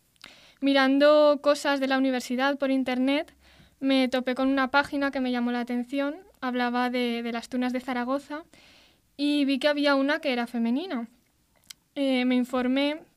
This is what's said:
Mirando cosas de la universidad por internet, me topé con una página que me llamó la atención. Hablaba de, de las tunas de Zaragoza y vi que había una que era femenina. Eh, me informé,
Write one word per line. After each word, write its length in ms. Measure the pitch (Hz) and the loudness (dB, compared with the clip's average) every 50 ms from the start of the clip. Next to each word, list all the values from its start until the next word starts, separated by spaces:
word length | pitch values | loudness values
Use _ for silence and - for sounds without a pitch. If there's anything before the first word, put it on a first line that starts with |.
| _ _ _ _ - - - - - - _ - | _ _ _ _ -20 -20 -20 -20 -20 -20 _ -4
Mirando 800 | 269 277 277 277 269 262 269 277 285 294 302 302 302 294 294 285 | 0 2 4 4 4 4 4 6 6 6 6 8 6 6 4 2
cosas 400 | - 285 294 294 - 294 285 269 | 2 0 0 0 0 -2 -2 0
de 60 | 269 | 0
la 100 | 262 269 | 0 0
universidad 600 | 262 269 269 254 247 240 - 254 247 262 277 285 | 0 0 0 0 -2 -4 -4 -2 0 0 0 0
por 140 | 277 277 262 | 0 -2 0
internet, 600 | 269 269 254 254 254 247 254 269 277 294 339 - - _ _ _ _ - - _ _ - | 0 0 0 -2 -2 0 0 0 0 0 -2 -6 -12 _ _ _ _ -20 -20 _ _ -4
me 260 | 269 269 269 262 262 | -2 2 2 2 2
topé 260 | 247 262 254 247 262 254 | 2 0 -2 -2 -2 -2
con 140 | 254 262 | 0 0
una 240 | 269 269 277 262 254 | 0 2 0 0 2
página 400 | 269 285 285 285 294 285 277 277 | 2 2 0 0 -2 -2 -2 -2
que 80 | 269 269 | -2 -2
me 120 | 254 254 | -2 -2
llamó 200 | 247 240 240 247 | -2 -2 -2 -2
la 80 | 240 240 | -2 -4
atención. 560 | 240 247 247 247 240 247 277 277 277 285 302 370 392 415 _ - | -4 -4 -4 -6 -6 -4 -4 -4 -4 -4 -6 -8 -14 -20 _ -10
Hablaba 500 | - 254 247 247 247 240 240 247 247 247 | -8 -6 -4 -2 -2 -2 0 -2 -2 -2
de, 320 | 247 247 247 240 233 233 | -2 -2 -2 -2 -2 -4
de 100 | 233 233 233 | -6 -6 -6
las 160 | 233 - - | -8 -8 -6
tunas 240 | - 247 254 254 240 | -4 -4 -2 -2 -4
de 80 | 254 | -4
Zaragoza 600 | 254 277 247 240 247 247 269 285 285 - 294 302 349 _ _ - - - - _ _ _ _ _ _ _ _ | -4 -4 -6 -4 -4 -4 -4 -4 -6 -8 -12 -12 -12 _ _ -20 -20 -20 -20 _ _ _ _ _ _ _ _
y 260 | - 285 294 294 294 285 | -4 -2 0 2 2 2
vi 160 | 262 277 247 | 0 0 0
que 80 | 302 | 2
había 280 | 294 294 294 285 285 277 | 0 2 2 2 2 2
una 240 | 269 269 277 302 320 | 2 2 0 0 -2
que 120 | 320 285 | -2 -2
era 160 | 247 240 233 | -2 -2 -4
femenina. 640 | 233 - 233 233 233 240 277 359 392 311 233 233 - _ _ _ _ _ _ _ _ _ _ _ - - _ _ _ - | -4 -4 -2 -2 0 0 -2 -4 -4 -6 -8 -8 -10 _ _ _ _ _ _ _ _ _ _ _ -20 -20 _ _ _ -6
Eh, 280 | 285 277 269 262 247 247 | -2 0 0 2 2 2
me 120 | 254 254 | 2 2
informé, 680 | 247 247 247 - 254 247 247 262 277 285 294 302 330 349 _ _ | 0 0 0 -2 -2 0 0 0 0 0 -2 -2 -6 -10 _ _